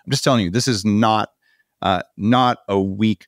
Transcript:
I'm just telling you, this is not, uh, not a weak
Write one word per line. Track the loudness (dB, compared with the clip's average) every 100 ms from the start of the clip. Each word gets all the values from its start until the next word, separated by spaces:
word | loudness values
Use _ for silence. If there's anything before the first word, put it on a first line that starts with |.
I'm | -6
just | -4
telling | 0 0
you, | 0
this | -2 -2
is | -2
not, | 0 2 2 0 -2 _ _ _ _ -6
uh, | -2 -2 -4 -6
not | 0 2 2 0 -2
a | -2
weak | -2 0 -2 -2